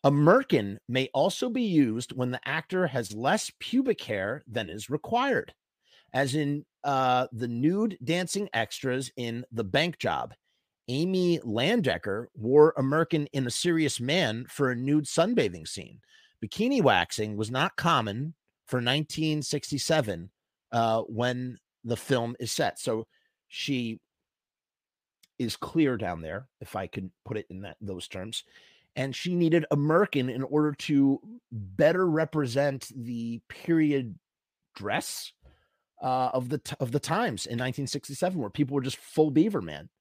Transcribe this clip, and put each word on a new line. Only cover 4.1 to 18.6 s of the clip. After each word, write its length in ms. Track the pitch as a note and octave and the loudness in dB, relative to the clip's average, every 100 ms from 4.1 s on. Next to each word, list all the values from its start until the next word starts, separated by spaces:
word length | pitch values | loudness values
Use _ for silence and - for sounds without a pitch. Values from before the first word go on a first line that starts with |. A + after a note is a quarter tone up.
| G#2 F#2+ C#3 - | -2 -2 -6 -6
than 220 | A2+ G2 | -6 -6
is 200 | G2 - | -10 -6
required, 640 | D3 - A3+ C#4 G#3 - _ _ _ _ _ _ | -6 -2 -2 2 0 -2 _ _ _ _ _ _
as 220 | B2+ C#3 C#3+ | -2 0 0
in, 300 | C#3+ D3 - _ | 0 -2 -6 _
uh, 440 | C#3+ C3+ C3 B2 B2+ | -2 2 4 2 0
the 160 | A2+ A#2+ | -4 -4
nude 500 | A#2 D3 F#3+ A3 F#3 | 2 2 2 0 -2
dancing 460 | B2 E3+ F3+ G3 G3+ | -2 -2 0 -4 -2
extras 580 | A2+ A2 - C3+ B2+ C3 - | -2 -2 -4 -2 -2 -4 -6
in 280 | A#2+ A#2 B2+ | -6 -6 -8
The 120 | A#2 | -6
Bank 340 | G2+ C#3 E3+ - | 0 2 2 0
Job. 360 | A2 D2 A#1+ - _ _ _ _ - | -2 -2 -4 -12 _ _ _ _ -6
Amy 520 | C3 F3 F#3 F3 E3+ | -2 0 2 2 2
Landecker 880 | A#2+ A2 C#3+ A#3+ C#3 F2 G2+ G2+ A#2+ - | 0 0 2 2 2 0 -2 -6 -6 -6
wore 380 | A2 C#3+ D#3 D3+ | 4 8 8 8
a 40 | |
merkin 460 | C3+ D3+ E3 D#3+ C#3+ | 0 2 2 0 0
in 140 | C#3 B2 | -2 -2
A 40 | |
Serious 480 | - F3 E3 D3+ - | -2 0 2 0 0
Man 460 | A#2+ E3+ C#3+ A2 - | 0 0 0 -2 -8
for 220 | - C3+ | -2 0
a 60 | A#2+ | 0
nude 300 | C3 D3+ C#3+ | 2 0 2
sunbathing 640 | - F3+ A#3+ A2+ F2 D#2 | 2 2 4 0 -2 -12
scene. 320 | - C#2 - _ _ _ _ | -12 -14 -18 _ _ _ _
Bikini 380 | G#2+ - A#3 C#4 | -12 -2 0 4
waxing 540 | F3+ G2 E2+ - G#2+ G#2 | 6 6 2 -2 -4 -4
was 140 | G#2+ | -4
not 260 | C3 F3 - | -2 -2 0
common 580 | E3+ D3+ G#2+ G#2 D3+ - _ _ | 2 2 0 -4 -6 -10 _ _